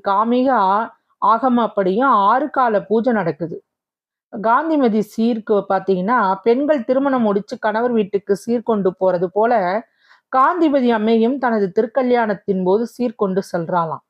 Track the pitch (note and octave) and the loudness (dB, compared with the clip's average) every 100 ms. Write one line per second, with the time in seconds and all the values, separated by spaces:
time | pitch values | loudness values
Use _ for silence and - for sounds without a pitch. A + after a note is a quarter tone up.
0 | G3+ G3 A3+ B3 C4 A#3+ F#3+ G3+ A#3 - | 0 0 2 2 2 2 2 0 -2 -10
1 | _ _ G3+ A3+ C4 A#3+ G#3+ - F#3 G3 | _ _ 0 2 2 0 0 0 0 0
2 | C4+ A3 G3 B3 D4 C#4+ A#3+ G#3 E3+ A3 | 2 2 2 2 0 0 0 0 0 0
3 | A#3+ A3 E3 D3+ E3 - - _ _ _ | 0 0 -2 -4 -8 -10 -16 _ _ _
4 | _ _ _ G#3+ G#3+ B3 D#4+ D#4 B3 G#3+ | _ _ _ -4 0 0 2 0 2 0
5 | G3+ - A3+ A#3 - G3+ G3 F#3+ F#3 F#3 | -2 -2 -2 -2 0 -2 0 -2 0 -2
6 | F#3 B3 F#3+ F#3+ A#3 A#3+ D4 D4+ A3+ C4 | 0 0 0 0 0 0 2 0 0 0
7 | C#4 C4 G#3+ G3+ G3 A#3+ G#3+ G#3+ B3 A#3 | 0 0 0 0 -4 -6 -4 -2 0 0
8 | G3+ G3 - G3 - A#3+ A3+ G#3+ F#3 F#3 | -2 -4 -2 -4 -2 -4 -2 -2 -2 0
9 | F#3 F3+ F3+ G3+ A3+ A#3 F3 G3+ - _ | 0 0 -2 0 0 0 0 -4 -8 _
10 | _ - _ C4 C#4+ F4 D#4+ C#4 B3 A3+ | _ -20 _ 2 2 2 2 2 2 0
11 | G#3+ A3+ A3+ C4+ B3+ A3+ G3 G3 A3+ C#4 | 2 2 2 0 -2 0 0 -2 -2 -2
12 | B3+ A#3+ A3 G3 - F#3+ F3+ G#3 A#3 - | 0 0 0 -4 -4 -2 0 0 -2 -4
13 | A#3+ - G3+ F#3 - F3 D#3+ F3 D#3+ C#3 | -6 -2 -2 -2 -4 -6 -4 -4 -4 -8
14 | - | -14